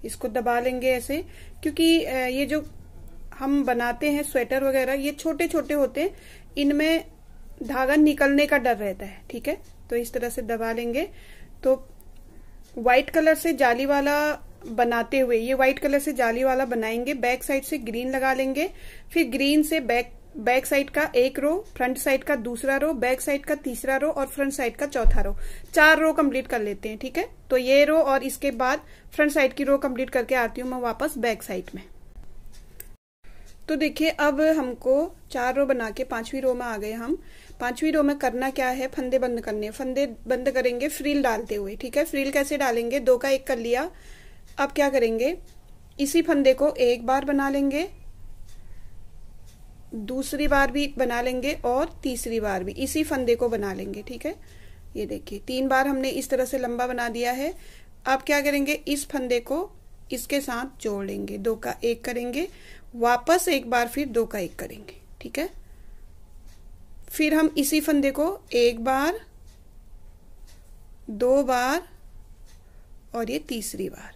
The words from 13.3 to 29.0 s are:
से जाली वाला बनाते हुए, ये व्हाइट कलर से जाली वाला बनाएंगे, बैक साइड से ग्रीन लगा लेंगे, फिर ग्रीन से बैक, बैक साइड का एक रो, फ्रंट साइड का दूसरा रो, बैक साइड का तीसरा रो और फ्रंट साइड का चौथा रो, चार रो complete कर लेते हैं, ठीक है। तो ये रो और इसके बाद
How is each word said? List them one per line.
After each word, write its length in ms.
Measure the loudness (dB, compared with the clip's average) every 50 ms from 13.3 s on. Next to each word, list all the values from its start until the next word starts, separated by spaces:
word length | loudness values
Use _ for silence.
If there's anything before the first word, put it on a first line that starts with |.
| 4
से 160 | 4 2 -2 2
जाली 320 | 4 4 4 4 2 2
वाला 320 | 2 2 2 4 2 2 2 2 0 -2 -4 -8 -18 -18 -16 -12
बनाते 520 | -6 0 2 2 2 2 0 0 0 2 2
हुए, 200 | 4 4 2 0
ये 160 | 2 0 2
व्हाइट 240 | 4 4 4 4 2
कलर 200 | 0 2 2 2
से 140 | 2 0 0
जाली 300 | 2 2 2 2 2 2
वाला 200 | 2 2 2 0
बनाएंगे, 480 | 0 0 -2 0 0 -2 -2 -2 -2 -2
बैक 280 | 0 2 0 0 0 -2
साइड 200 | -2 -2 -2 -2
से 140 | -2 -6 -6
ग्रीन 300 | -4 -6 -6 -4 -4 -2
लगा 220 | -2 0 2 2 2
लेंगे, 360 | 2 0 0 0 -2 -2 -2 -4 -10 -16 -16 -16 -16 -18 -2
फिर 160 | 2 2 2 2
ग्रीन 340 | 2 0 2 4 4 4
से 180 | 4 4 0 -2
बैक, 300 | 0 2 0 0 0 -4 -12 -20 -20 -16 -14 -4
बैक 280 | 0 2 2 2 2
साइड 240 | 2 0 0 0 0
का 120 | 0 -2 -2 2 4
एक 220 | 4 4 4 2 0
रो, 140 | 0 0 0 0 -4 -8 -6
फ्रंट 220 | -4 -2 -2 -2 -2
साइड 260 | 0 0 0 0 0
का 100 | -2 -2
दूसरा 400 | -2 -2 -6 -6 -4 -2 0 0
रो, 160 | 2 0 0 0
बैक 260 | 0 0 0 0 0
साइड 240 | 0 -2 -2 -2 0
का 100 | -4 -4
तीसरा 400 | -4 -2 -8 -6 -4 -2 -2 0
रो 120 | 2 0 0
और 160 | 0 -2 -4
फ्रंट 260 | -4 -2 -2 -2 -2
साइड 240 | -2 -2 -4 -4 -2
का 100 | -4 -6
चौथा 340 | -2 -2 6 6 6 6 6
रो, 160 | 2 2 -2 -4 -4 -8 -8 -12 -14 0 6
चार 240 | 8 10 10 10 8
रो 140 | 6 4
complete 340 | 4 4 2 2 2 0 -2
कर 140 | -2 -4 -4
लेते 280 | -2 -4 -6 -6 -8 -8
हैं, 100 | -8 -6
ठीक 200 | -8 -4 -4 -4
है। 100 | -4 -4 -8 -20 -2 0
तो 60 | 2
ये 280 | 2 4 6 8 8 8
रो 120 | 8 6
और 260 | 4 6 4 4 2
इसके 280 | 2 -2 -6 -2 -2 -2
बाद 280 | 0 0 0 0 0 0 -4 -14 -20 -20